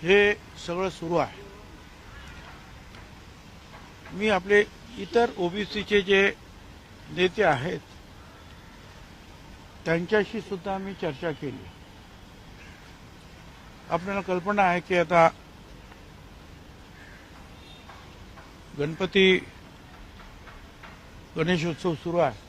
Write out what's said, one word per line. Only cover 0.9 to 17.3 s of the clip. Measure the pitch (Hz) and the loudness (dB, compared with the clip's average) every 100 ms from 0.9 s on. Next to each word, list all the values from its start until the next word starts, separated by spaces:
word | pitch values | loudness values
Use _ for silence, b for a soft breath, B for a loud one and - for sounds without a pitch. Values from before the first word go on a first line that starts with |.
सुरू | - 165 170 | -6 -2 0
आहे. | 127 - - - - - - - - - - - - - - - - - - - - - - - - - - - - | 0 -4 -18 -18 -20 -20 -20 -20 -20 -18 -18 -18 -18 -20 -20 -20 -20 -20 -20 -20 -20 -20 -20 -20 -20 -20 -20 -20 -14
मी | 170 214 | -4 2
आपले | 196 180 208 208 - - - | 2 4 4 4 -2 -18 -12
इतर | 196 233 240 233 | 0 2 2 2
ओबीसीचे | 175 190 196 214 196 208 | -2 -2 -4 -4 2 2
जे | 190 196 196 - - - - - - - - | 4 4 4 0 -14 -20 -20 -20 -20 -20 -14
नेते | 151 180 180 | 0 0 4
आहेत, | 190 139 147 180 - - - - - - - - - - - - - - - - - - - - | 2 4 0 -6 -10 -20 -20 -20 -20 -20 -20 -20 -20 -20 -20 -20 -20 -20 -20 -20 -20 -20 -20 -12
त्यांच्याशी | - 170 175 214 196 226 | -2 -2 2 0 0 -4
सुद्धा | - 196 185 190 | -8 -8 -6 -6
मी | 190 | -6
चर्चा | 190 180 139 170 | -6 -6 -4 -6
केली. | 147 147 113 92 - - - - - - - - - - - - - - - - - - - - - - | -6 -8 -10 -16 -20 -20 -20 -20 -20 -20 -20 -20 -20 -20 -20 -20 -20 -20 -20 -20 -20 -20 -20 -20 -20 -6
आपल्याला | 170 180 196 | -4 -2 -6
कल्पना | 185 180 175 208 | -2 -4 0 2
आहे | 190 175 | 4 2
की | 170 180 | 0 0
आता | 165 175 165 - - - - - - - - - - - - - - - - - - - - | 4 6 6 4 -20 -20 -20 -20 -20 -20 -20 -20 -20 -20 -20 -20 -20 -20 -20 -20 -20 -20 -20